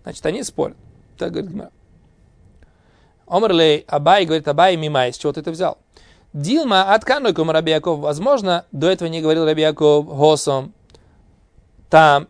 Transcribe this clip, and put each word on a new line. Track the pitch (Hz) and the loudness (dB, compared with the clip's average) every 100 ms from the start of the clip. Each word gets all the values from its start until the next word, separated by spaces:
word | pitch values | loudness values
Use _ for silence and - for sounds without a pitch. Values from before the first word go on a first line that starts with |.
Значит, | - - - | -18 -8 -6
они | 208 | -6
спорят. | 240 - 139 - - _ _ - | -8 -6 -6 -8 -20 _ _ -10
Так | 170 | -8
говорит | 165 185 | -8 -10
Гемара. | 185 - _ _ _ _ _ _ _ _ _ _ _ _ _ _ _ - | -12 -16 _ _ _ _ _ _ _ _ _ _ _ _ _ _ _ -4
Омар | 175 220 | -2 2
лей | 170 160 151 - | 2 2 2 -2
Абай, | 147 156 202 | -2 2 2
говорит, | 170 160 147 | 2 -2 -2
«Абай, | 147 185 170 | 2 2 2
мимай, | 151 143 123 | -2 -2 -2
с | - | -4
чего | 147 | -6
ты | 143 | -6
это | 151 | -8
взял?» | 165 180 - _ _ _ _ _ | -6 -6 -6 _ _ _ _ _
Дилма, | 143 147 294 277 190 190 | -8 -2 -2 2 2 2
«От | 214 | 2
каной | 220 285 277 | 2 -2 0
кому | 160 160 | -2 0
Раби | 160 160 | 0 0
Яков». | 156 165 156 | -2 -2 -4
Возможно, | 147 147 233 277 190 170 - | -4 -4 0 0 0 -4 -4
до | 139 165 | -2 0
этого | 185 170 | 0 -4
не | 165 | -4
говорил | 156 160 | 0 0
Раби | 160 156 | 0 0
Яков, | 156 156 151 147 151 | 0 2 2 2 0
госом, | 143 151 151 - 135 135 _ _ _ _ _ _ _ _ _ _ _ - | 2 2 2 0 -4 -6 _ _ _ _ _ _ _ _ _ _ _ 2
там | 160 156 143 | 6 6 4